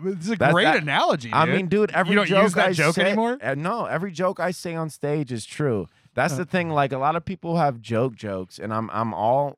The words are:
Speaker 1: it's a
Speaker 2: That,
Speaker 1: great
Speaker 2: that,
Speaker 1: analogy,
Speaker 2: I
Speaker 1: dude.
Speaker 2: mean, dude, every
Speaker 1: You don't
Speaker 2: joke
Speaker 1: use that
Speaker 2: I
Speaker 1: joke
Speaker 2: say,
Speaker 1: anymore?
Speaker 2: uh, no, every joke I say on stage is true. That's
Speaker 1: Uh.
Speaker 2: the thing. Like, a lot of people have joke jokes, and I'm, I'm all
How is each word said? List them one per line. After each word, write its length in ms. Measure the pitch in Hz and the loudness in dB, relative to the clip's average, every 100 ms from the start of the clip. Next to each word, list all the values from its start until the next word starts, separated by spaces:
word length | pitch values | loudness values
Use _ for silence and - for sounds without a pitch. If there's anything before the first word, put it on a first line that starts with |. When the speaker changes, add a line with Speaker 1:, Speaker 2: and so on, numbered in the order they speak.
Speaker 1:
it's 240 | 175 190 180 | -6 -6 -4
a 80 | 208 | 2
Speaker 2:
That, 160 | 147 | 4
Speaker 1:
great 120 | 165 | 6
Speaker 2:
that, 180 | 226 262 | 4 2
Speaker 1:
analogy, 500 | 147 156 339 180 117 | 2 2 2 0 0
Speaker 2:
I 140 | 139 156 | 2 4
Speaker 1:
dude. 80 | 156 | 2
Speaker 2:
mean, 120 | 185 | 2
dude, 220 | 202 214 | 2 2
every 180 | 160 175 | 2 2
Speaker 1:
You 60 | 208 | 2
don't 100 | 180 | 4
Speaker 2:
joke 160 | 196 | 4
Speaker 1:
use 100 | 202 | 4
that 160 | 185 190 | 4 2
Speaker 2:
I 40 | |
Speaker 1:
joke 220 | 170 151 170 | 4 2 4
Speaker 2:
say, 100 | 190 | 2
Speaker 1:
anymore? 320 | 208 233 247 | 2 0 -2
Speaker 2:
uh, 140 | 117 | -4
no, 320 | 139 170 226 107 | -2 -2 -4 -2
every 260 | 143 196 | -4 -4
joke 260 | 156 185 185 | -2 -4 -2
I 120 | 175 | -4
say 240 | 180 180 | -4 -8
on 160 | 165 160 | -6 -8
stage 420 | - 143 151 127 | -6 -4 -2 -4
is 140 | 120 - | -8 -8
true. 400 | - 147 107 85 _ _ | -4 -2 -2 -4 _ _
That's 220 | - 151 | -2 -2
Speaker 1:
Uh. 20 | 135 | -2
Speaker 2:
the 80 | |
thing. 240 | 139 190 170 | -2 -2 0
Like, 240 | 147 139 | 0 0
a 60 | 131 | 0
lot 180 | 143 165 | -2 -2
of 80 | |
people 320 | 165 185 170 170 | -6 -10 -4 0
have 240 | 147 117 | 0 -2
joke 340 | 107 113 131 | -4 0 -2
jokes, 440 | 107 104 95 92 - | -4 -8 -8 -8 -10
and 160 | 104 | -6
I'm, 160 | 110 113 | -4 -4
I'm 220 | 104 113 | -4 -4
all 420 | 87 110 131 143 | -2 0 2 0